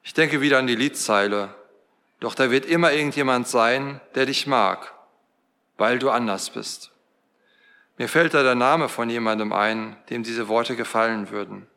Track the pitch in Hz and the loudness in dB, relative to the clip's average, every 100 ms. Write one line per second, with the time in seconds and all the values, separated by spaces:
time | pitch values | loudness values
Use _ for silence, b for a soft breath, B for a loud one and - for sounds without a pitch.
0 | - - 160 143 143 131 127 113 143 - | -4 0 0 2 4 4 2 0 -2 -2
1 | - 104 101 101 98 - - _ _ _ | 0 2 2 0 -4 -12 -20 _ _ _
2 | _ _ 117 - 131 131 - 165 170 147 | _ _ -8 0 2 2 2 2 4 2
3 | 147 143 131 123 120 123 113 131 139 139 | 0 -2 0 0 0 2 2 2 -4 -12
4 | - 127 135 135 143 127 98 92 - - | -8 -2 0 -2 0 2 2 0 -10 -20
5 | _ _ _ _ _ _ _ - 107 123 | _ _ _ _ _ _ _ -2 0 2
6 | 135 120 117 95 - 117 104 - - _ | 0 0 -2 -4 -8 -10 -12 -14 -18 _
7 | _ _ _ b b b b b b - | _ _ _ b b b b b b -8
8 | 120 160 165 147 131 123 127 160 143 - | 0 2 4 4 4 4 4 2 0 -4
9 | 117 117 113 107 107 95 107 110 110 - | -4 -2 -2 -2 -2 0 0 -2 -8 -14
10 | - 120 113 117 107 113 117 120 110 113 | -10 -8 -6 -6 0 0 0 -6 -2 0
11 | 113 110 95 104 98 98 - | 0 -2 -6 -8 -10 -12 -18